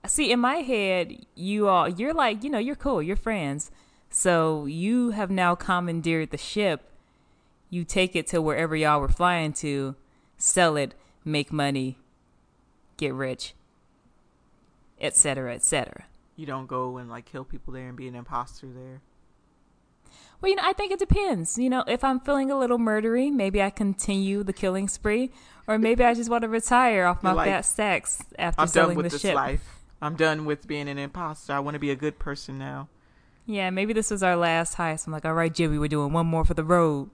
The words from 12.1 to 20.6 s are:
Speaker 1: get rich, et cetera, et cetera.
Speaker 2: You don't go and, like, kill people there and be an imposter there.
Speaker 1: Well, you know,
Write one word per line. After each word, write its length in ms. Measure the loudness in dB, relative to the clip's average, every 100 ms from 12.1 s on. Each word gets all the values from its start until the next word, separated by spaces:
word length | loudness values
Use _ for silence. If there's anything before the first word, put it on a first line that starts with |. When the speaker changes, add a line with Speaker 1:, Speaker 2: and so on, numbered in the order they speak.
| _ _ _ _ _ _ _ _ -6
Speaker 1:
get 160 | -6
rich, 420 | -4 -6 -8 -12 -16 _ _ _ _ _ _ _ _ _ _ _ _ _ _
et 140 | -2 2
cetera, 360 | 2 0 -6 -4
et 80 |
cetera. 420 | 0 0 -2 -12 -20 -20 _ -14
Speaker 2:
You 100 | -10
don't 220 | -10 -6
go 300 | -6 -6 -8
and, 120 | -12
like, 160 | -16 -14
kill 180 | -16
people 300 | -12 -10 -10
there 140 | -10 -12
and 100 | -12
be 100 | -14
an 60 | -14
imposter 520 | -8 -8 -8 -14 -18
there. 300 | -18 -18 -20 _ _ _ _ _ _ _ _ _ _ _ -20 -20 -2
Speaker 1:
Well, 100 | 0
you 40 |
know, 60 | 2